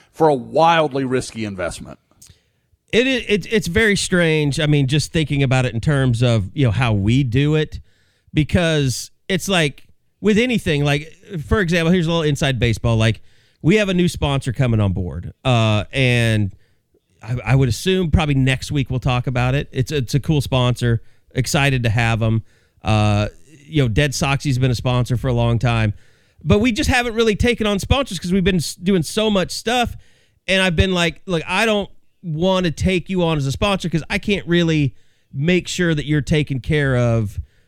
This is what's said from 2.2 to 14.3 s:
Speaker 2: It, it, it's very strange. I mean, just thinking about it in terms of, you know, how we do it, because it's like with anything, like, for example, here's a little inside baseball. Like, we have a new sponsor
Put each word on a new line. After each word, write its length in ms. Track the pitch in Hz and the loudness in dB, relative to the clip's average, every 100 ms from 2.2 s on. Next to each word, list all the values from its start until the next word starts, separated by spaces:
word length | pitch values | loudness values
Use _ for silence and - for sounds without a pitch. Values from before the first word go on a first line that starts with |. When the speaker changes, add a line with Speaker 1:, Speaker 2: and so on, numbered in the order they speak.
| - - _ _ _ _ _ | -20 -20 _ _ _ _ _
Speaker 2:
It, 140 | 196 254 | 0 2
it, 440 | 254 202 208 - | 0 0 -2 0
it's 140 | 220 - | -2 -2
very 280 | 170 220 196 | 0 2 0
strange. 640 | - 180 170 156 147 135 | 0 2 2 2 0 0
I 60 | 151 | 2
mean, 220 | 151 131 | 2 2
just 260 | 147 - | 0 -2
thinking 300 | 165 151 143 | -2 -2 0
about 220 | 139 131 127 | 2 2 0
it 80 | |
in 60 | 117 | -2
terms 420 | 127 143 131 117 | 0 2 2 2
of, 300 | 127 117 98 | 2 2 -2
you 120 | - 131 | 0 0
know, 60 | |
how 200 | 101 127 | 2 0
we 300 | 104 98 127 | 0 2 2
do 320 | 139 127 147 156 | 2 0 2 0
it, 240 | - - - _ _ _ _ | -2 -8 -16 _ _ _ _
because 760 | - 147 - 170 156 139 123 - _ - | -2 0 2 2 2 0 -2 -8 _ -4
it's 180 | 190 - | -4 0
like 400 | 185 151 - - - _ - | 0 0 -2 -20 -20 _ -4
with 180 | 190 208 | 2 2
anything, 460 | 247 226 - 147 | 2 0 0 0
like, 280 | 143 147 156 - - 190 135 | 0 0 -4 -20 -14 -10 -2
for 140 | 220 | 0
example, 300 | 175 175 165 | 2 2 2
here's 140 | 185 160 | 2 2
a 40 | |
little 140 | 170 | 0
inside 360 | 151 147 147 127 | 0 0 0 0
baseball. 380 | 120 110 120 113 | 0 0 0 2
Like, 240 | 113 110 - _ _ _ | 2 0 -8 _ _ _
we 140 | 143 214 | 2 2
have 120 | 202 | 2
a 40 | |
new 140 | 185 180 | 2 0
sponsor 440 | - 151 | 0 -2